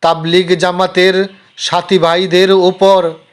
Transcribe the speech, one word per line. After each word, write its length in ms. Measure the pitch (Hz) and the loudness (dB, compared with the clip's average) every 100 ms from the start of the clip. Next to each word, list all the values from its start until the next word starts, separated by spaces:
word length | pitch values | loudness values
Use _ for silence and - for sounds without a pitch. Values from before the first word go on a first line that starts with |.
তাবলিগ 460 | 165 165 160 175 180 | -2 -4 -2 -2 0
জামাতের 800 | 175 180 180 185 185 185 185 196 - _ - | 0 -2 -2 -2 0 0 0 -4 -8 _ -12
সাথী 420 | - 175 - 190 | -4 -4 0 0
ভাইদের 540 | 165 175 190 175 190 | 0 0 0 0 2
উপর 600 | 190 180 185 196 190 170 160 _ | 2 2 2 2 2 0 -6 _